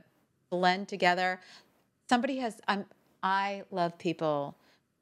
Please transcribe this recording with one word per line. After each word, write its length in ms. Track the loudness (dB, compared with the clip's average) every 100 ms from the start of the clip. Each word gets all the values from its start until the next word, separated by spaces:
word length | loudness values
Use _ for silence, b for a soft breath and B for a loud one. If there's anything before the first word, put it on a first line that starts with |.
| -12 _ _ _ -8
blend 380 | 0 2 2 -2
together. 540 | 0 2 4 0 -2 B B B B B _ 0
Somebody 300 | 0 2 -2
has, 240 | -4 -6 -4
I'm, 160 | -4 -4 _ _ _
I 420 | -2 0 -2 -6 -6
love 280 | -2 -2 -2
people 580 | -4 0 0 0 -2 -10 b b _ _